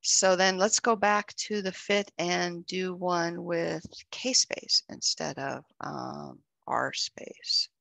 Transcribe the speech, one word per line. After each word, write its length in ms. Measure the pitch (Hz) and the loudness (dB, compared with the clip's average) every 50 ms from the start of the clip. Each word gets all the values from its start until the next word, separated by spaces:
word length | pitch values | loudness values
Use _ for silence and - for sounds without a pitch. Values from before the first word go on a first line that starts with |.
so 340 | - - - - - 190 185 | 0 2 2 4 6 4 6
then 220 | 180 190 190 190 185 | 6 4 4 4 4
let's 220 | 185 220 - - | 2 2 2 2
go 160 | - 240 226 | 2 2 2
back 400 | 202 202 208 208 208 202 - - | 4 4 4 4 2 0 -4 -8
to 260 | - - - 214 208 | -8 -6 -4 -4 -4
the 100 | 190 190 | -4 -4
fit 400 | 180 - - - 202 208 202 - _ - | -6 -6 -2 2 2 2 2 -2 _ -4
and 480 | 170 175 180 175 180 175 175 170 175 | -2 0 0 0 0 -2 -4 -6 -10
do 300 | - 185 185 185 185 180 | -6 -4 -4 -4 -4 -4
one 480 | 175 180 180 180 175 170 170 170 175 175 | -4 -2 0 0 2 0 0 -2 -6 -6
with 420 | 170 175 165 165 170 170 165 - - - - - _ | -4 -2 -2 0 -2 -2 -4 -8 -12 -16 -16 -16 _
K 240 | - - - 247 254 | -12 -6 -4 2 4
space 480 | - - _ - - - - - - - _ | 4 2 _ 0 -6 -2 2 2 2 2 _
instead 480 | - - - - - - 165 156 143 139 | -12 -2 -2 -2 0 0 -2 -4 -4 -4
of, 260 | 135 139 131 131 139 _ _ _ | -4 -4 -6 -6 -10 _ _ _
um, 600 | - 139 143 139 123 131 - - 147 143 127 - _ _ _ _ _ | -8 -8 -6 -6 -6 -6 -8 -8 -10 -12 -14 -16 _ _ _ _ _
R 260 | - 135 127 127 139 - | -2 0 0 0 0 -2
space. 760 | - - - _ - - - - - - - - - - - _ _ | -4 -4 -4 _ -12 -16 -16 -16 -14 -6 -2 0 0 0 -2 _ _